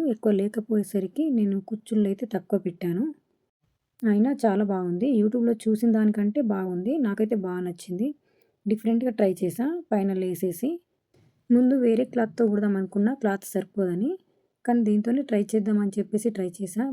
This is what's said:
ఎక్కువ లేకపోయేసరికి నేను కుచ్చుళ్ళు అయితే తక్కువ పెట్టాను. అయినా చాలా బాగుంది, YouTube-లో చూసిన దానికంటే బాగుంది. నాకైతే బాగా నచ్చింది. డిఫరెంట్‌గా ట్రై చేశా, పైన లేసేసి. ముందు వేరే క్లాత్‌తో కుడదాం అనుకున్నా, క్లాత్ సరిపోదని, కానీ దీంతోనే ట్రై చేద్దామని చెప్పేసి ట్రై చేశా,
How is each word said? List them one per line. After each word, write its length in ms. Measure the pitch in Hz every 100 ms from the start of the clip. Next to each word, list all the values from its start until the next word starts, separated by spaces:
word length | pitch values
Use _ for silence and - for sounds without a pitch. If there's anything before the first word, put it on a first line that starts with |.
| 311
ఎక్కువ 240 | 220 220
లేకపోయేసరికి 920 | 202 208 220 214 214 202 202 190 262 320
నేను 260 | 240 202 196
కుచ్చుళ్ళు 460 | 190 220 - 214 202
అయితే 160 | 196 233
తక్కువ 320 | 185 - 202
పెట్టాను. 460 | 185 175 175 175 311 294 _ _ _ _ _ _ _ _
అయినా 280 | 226 208 247
చాలా 320 | 285 226 196
బాగుంది, 440 | 208 190 180 175 254
YouTube-లో 420 | 233 214 240 233
చూసిన 340 | 220 220 214 233
దానికంటే 480 | 220 214 208 202 208
బాగుంది. 500 | 233 196 185 180 190 311
నాకైతే 380 | 233 196 214 220
బాగా 240 | 185 180
నచ్చింది. 480 | 180 175 - 180 262 294 _ _ _ _ 202
డిఫరెంట్‌గా 460 | 214 226 226 254 220
ట్రై 160 | 202
చేశా, 340 | 185 180 160 269 349 320
పైన 240 | 214 196
లేసేసి. 580 | 185 185 175 185 170 269 339 - _ _ _ _ _ -
ముందు 240 | 240 254 269
వేరే 260 | 240 226
క్లాత్‌తో 400 | 254 240 220 - 226
కుడదాం 280 | 208 208 190
అనుకున్నా, 360 | 190 202 214
క్లాత్ 300 | 269 214 196
సరిపోదని, 640 | - 190 185 - 190 175 254 381 _ _ _ _
కానీ 160 | - 240
దీంతోనే 400 | 214 208 220 262
ట్రై 200 | 285 208
చేద్దామని 500 | 202 220 208 208 202
చెప్పేసి 340 | 202 196 214 233
ట్రై 180 | 214 180
చేశా, 340 | 180 190 208 269